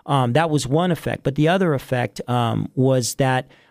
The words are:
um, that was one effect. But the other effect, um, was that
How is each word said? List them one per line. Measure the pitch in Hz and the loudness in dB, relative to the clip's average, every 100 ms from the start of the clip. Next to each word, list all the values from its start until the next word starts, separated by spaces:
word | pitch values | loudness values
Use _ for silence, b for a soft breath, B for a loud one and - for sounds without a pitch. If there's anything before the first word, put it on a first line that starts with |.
| - | -4
um, | 143 127 | 0 2
that | 139 165 | 0 2
was | 147 120 | 0 0
one | 151 180 | 0 0
effect. | 160 120 - | -2 -4 -4
But | - 135 | -4 0
the | 156 | 2
other | 185 180 | 2 2
effect, | 139 - 127 120 - - | -2 -2 -4 -4 -6 -4
um, | 123 117 113 104 - | -2 0 -2 -4 0
was | 131 131 117 - | 2 2 0 0
that | 131 127 127 b b | 0 0 -4 b b